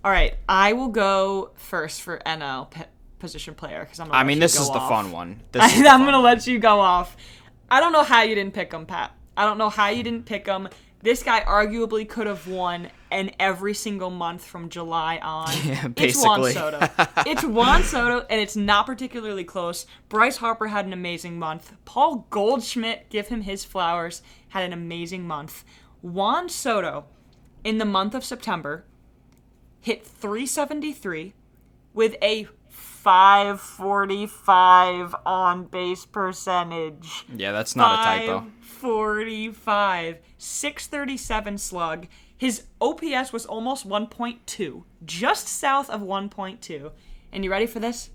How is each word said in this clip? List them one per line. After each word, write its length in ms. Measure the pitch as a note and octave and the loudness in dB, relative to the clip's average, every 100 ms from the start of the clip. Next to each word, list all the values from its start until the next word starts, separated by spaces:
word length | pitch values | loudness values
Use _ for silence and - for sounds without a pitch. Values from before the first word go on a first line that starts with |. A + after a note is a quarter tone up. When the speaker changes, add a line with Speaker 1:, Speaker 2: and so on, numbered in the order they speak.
Speaker 1:
All 80 | G3 | 2
right, 220 | F#3 D3 - - | 4 2 0 0
I 240 | F#3+ G3+ | 4 4
will 160 | A#3+ C4 | 2 -2
go 600 | G#3+ G3 G3 G3 G3 F#3+ - | 0 2 2 0 -2 -8 -16
first 460 | - F3+ D#3 - | -10 -8 -8 -10
for 200 | - E3 - | -12 -6 -4
N 140 | D#3+ | -4
L 240 | C#3+ C3 A#2+ | -6 -8 -10
pe-, 180 | E3 D#3+ _ - - | -16 -18 _ -20 -16
position 340 | E3+ D3+ - D#3 | -16 -14 -16 -14
player, 300 | D#3 D#2+ - | -12 -12 -12
'cause 140 | - | -14
I'm 60 | D#3+ | 2
gonna 100 | C3 | 2
Speaker 2:
I 40 | |
Speaker 1:
let 60 | C3+ | 4
Speaker 2:
mean, 100 | D3 | 4
Speaker 1:
you 40 | |
Speaker 2:
this 160 | E3 - | 4 4
Speaker 1:
go 60 | |
Speaker 2:
is 60 | C#3 | 2
the 100 | C3 | 0
Speaker 1:
off. 100 | B2+ | 2
Speaker 2:
fun 220 | A2 G2 | 0 0
one. 300 | E2+ F2 G2+ - | -8 -12 -14 -6
Speaker 1:
<laughs> 40 | |
Speaker 2:
This 100 | B2 A3+ | 6 6
is 60 | A3+ C#4+ | 10 10
Speaker 1:
I'm 140 | C4 | 10
Speaker 2:
the 40 | C#4 | 10
Speaker 1:
gonna 60 | C4+ | 6
Speaker 2:
fun 60 | |
Speaker 1:
let 140 | B3 A#3 | 6 6
Speaker 2:
one. 100 | B3 | 2
Speaker 1:
you 60 | A#3+ | 4
go 200 | A3 G#3 | 6 6
off. 340 | F#3+ F3+ F3 - - - - _ _ | 6 4 0 -12 -20 -20 -20 _ _
I 100 | C4 | 4
don't 140 | E4+ | 6
know 100 | D#4 | 4
how 200 | C#4+ A#3+ | 6 4
you 120 | A3 G#3+ | 4 0
didn't 180 | G3 G3+ | -4 -6
pick 180 | F3 | -8
him, 120 | E3 D#3+ | -10 -10
Pat. 300 | F3+ - - - - | -8 -8 -12 -10 0
I 80 | G#3 | 0
don't 120 | G#3+ | 2
know 100 | G#3+ | -2
how 180 | G#3 G3+ | 2 0
you 140 | A#3 | 0
didn't 220 | A#3 A#3 A#3 | -6 -8 -8
pick 220 | G3+ G3+ | -10 -6
him. 200 | F#3+ F#3+ - _ _ | -6 -6 -16 _ _
This 220 | A3 C4 | 0 0
guy 160 | - A3+ - | 0 0 2
arguably 640 | G3+ G#3 A3+ A3 G#3+ G#3+ | 0 0 -2 -2 -4 -6
could 180 | A#3 G#3+ | -6 -6
have 180 | F#3+ E3+ | -6 -8
won 440 | F#3 F3+ F3 F3+ - - | -6 -4 -6 -12 -18 -8
an 220 | F#3+ F#3+ - | -6 -6 -2
every 340 | F#3+ F3+ G3 | -2 -2 -6
single 360 | G3+ A3 G3 F#3 | -6 -8 -8 -8
month 340 | F3+ E3+ F3+ | -6 -8 -8
from 240 | - F3 E3+ | -16 -16 -14
July 500 | F3 E3 E3 D#3 E3 | -12 -6 -4 -4 -6
on. 260 | D#3 D#3 D#3+ E3 | -8 -8 -6 -4
Speaker 2:
<laughs> 60 | D3 | -4
Yeah, 220 | C#3 C3+ A#2+ | -4 -6 2
Speaker 1:
It's 260 | B2+ - | 2 4
Juan 200 | A3 G#3 | 4 4
Speaker 2:
basically. 120 | B2+ | 2
Speaker 1:
Soto. 360 | C3 D#3 D3 E3+ - E3 | 0 -4 0 0 2 0
Speaker 2:
<laughs> 180 | - G3+ | 2 0
Speaker 1:
It's 180 | D4+ D#4 | 0 0
Juan 380 | A3 A#3+ D#4 | 4 6 6
Soto, 420 | - C4+ A#3+ B3 - | 4 0 0 -2 -2
and 120 | A3 | -2
it's 160 | G#3 G#3+ | -2 -2
not 280 | G3+ G#3 B3 | 2 2 0
particularly 600 | A#3+ B3+ B3 G#3+ G3 E3+ | -6 -10 -10 -8 -8 -8
close. 400 | F#3+ F3 F3 - - _ | -8 -8 -8 -14 -20 _
Bryce 280 | G#3+ A#3+ B3+ | 2 2 2
Harper 300 | A#3 A3+ G#3+ | -4 -4 -4
had 180 | G#3 F#3+ | -4 -6
an 60 | |
amazing 480 | F#3 F3 E3+ F3 E3+ | -8 -8 -8 -10 -8
month. 320 | D#3+ D#3+ - - - | -8 -10 -14 -20 -8
Paul 420 | A#3 D4+ B3+ - | 0 2 0 -6
Goldschmidt, 800 | G#3 G#3 C#4 - B3 A3+ A3+ - | -2 0 0 -4 -6 -6 -8 -8
give 200 | G#3+ G#3 | -8 -6
him 120 | A#3 | -8
his 200 | G3 G3 | -8 -10
flowers, 580 | - F#3+ E3+ E3+ E3+ E3+ _ _ _ | -8 -4 -2 -2 -6 -12 _ _ _
had 140 | G3 | -8
an 100 | F3+ | -6
amazing 520 | E3+ E3+ E3+ E3+ F#3 F3 | -8 -10 -10 -10 -10 -8
month. 380 | D3+ D3+ - _ _ _ _ | -10 -10 -18 _ _ _ _
Juan 480 | F3 F3 G3+ D4+ F4+ | -10 -2 0 -2 -4
Soto, 560 | - C4+ G#3+ E3+ C#3+ - _ _ _ _ _ | -6 -2 -2 -2 -8 -14 _ _ _ _ _
in 140 | A3 A3 | -4 -2
the 80 | G#3 | 0
month 280 | F#3+ G3+ | 0 -2
of 120 | C4 - | -6 -10
September, 580 | B3 - F3 C#3+ D#3+ - _ _ _ _ _ _ _ _ _ | -10 -6 -6 -6 -12 -14 _ _ _ _ _ _ _ _ _
hit 260 | A3+ - - | -8 -8 -10
three 400 | _ G#3 G#3+ C4 | _ -8 -6 -4
seventy-three 880 | D#4+ C#4+ D4+ D4+ - G3 D#3+ F3+ _ _ _ _ _ _ | -4 -4 -4 -8 -8 -8 -8 -10 _ _ _ _ _ _
with 240 | G3+ A3 - | 0 0 2
a 260 | - G#3+ G#3 _ _ | -2 -2 -8 _ _
five 920 | - - - G3+ F#3 G3 G3+ G3+ G3+ | -20 -20 -2 6 8 10 8 4 -4
forty-five 1500 | - - F#3+ G3+ G3 G3+ G#3 - - F#3 F#3 F3+ F3+ F3+ F3+ - - | -10 -8 -2 0 0 -4 -6 -2 6 8 10 8 6 -2 -8 -8 -4
on 380 | F#3 F#3 F3+ F3 | 0 0 0 -6
base 400 | F#3 F3+ F3+ - | -8 -6 -6 -8
percentage. 1200 | G#3 F#3 F#3 F#3+ F3+ E3+ E3 D#3+ D3 D#3+ - - | -6 -4 -6 -4 -4 -4 -8 -8 -12 -16 -16 -14
Speaker 2:
Yeah, 200 | A#2 G2 | -8 -4
that's 220 | G#2 A2 - | -4 -4 2
not 240 | A#3 A3 | 2 4
a 20 | |
typo. 360 | A3+ A3 A3+ A3+ | 0 -2 -4 -6
Speaker 1:
Five 100 | A3+ G#3+ | -8 -20
forty-five. 1600 | - - B3+ A3 G#3+ G#3+ A3+ A3 A3 G#3+ - G#3 G3+ F3+ E3 E3 _ _ | -20 -10 -6 -4 -2 -4 -6 -8 -10 -10 -4 0 0 -2 -6 -12 _ _
Six 500 | - - D4 C#4+ - | -12 -8 -8 -8 -10
thirty-seven 680 | D4 C#4 C4 - A3 G#3 G3+ | -8 -6 -8 -6 -6 -6 -10
slug. 500 | - F3+ E3 E3 F3 _ _ _ | -10 -6 -6 -8 -12 _ _ _
His 260 | B3+ G#3 - _ | -4 -4 -12 _
O 140 | B3+ | -4
P 200 | E4 D#4+ | -2 -4
S 200 | C4 B3+ | -4 -4
was 120 | A#3 - | -8 -10
almost 400 | A3 A#3 C4+ G3 | -8 -6 -8 -4
one 220 | G#3 A3+ | -6 -6
point 400 | - A#3+ A#3+ - | -8 -10 -10 -16
two, 380 | - F3 - - _ | -10 -10 -10 -20 _
just 440 | D#3 E3 B3+ G#4+ - | -14 -4 -2 -2 -4
south 400 | - C#4+ C#4 C4+ | -4 0 -2 -2
of 120 | G#3+ | -8
one 280 | G3 G3 G3+ | -6 -6 -8
point 320 | - F#3+ - | -10 -12 -14
two. 300 | - D3+ D3 - - - - | -16 -14 -14 -20 -20 -20 -14
And 100 | F#3+ | -8
you 80 | F#3+ | -4
ready 140 | F#3+ A3+ | -2 -2
for 140 | A#3 | -4
this? 280 | A3+ A#3 - | -8 -8 -14